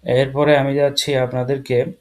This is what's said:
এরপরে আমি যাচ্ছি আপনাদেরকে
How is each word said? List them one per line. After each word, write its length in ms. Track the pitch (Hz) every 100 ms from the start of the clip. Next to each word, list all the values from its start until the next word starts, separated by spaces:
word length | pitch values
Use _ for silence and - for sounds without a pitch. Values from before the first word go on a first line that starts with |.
এরপরে 480 | - 123 135 135 147 147
আমি 160 | 139
যাচ্ছি 340 | 139 143 143 - 139
আপনাদেরকে 600 | 123 127 123 139 139 123 143 185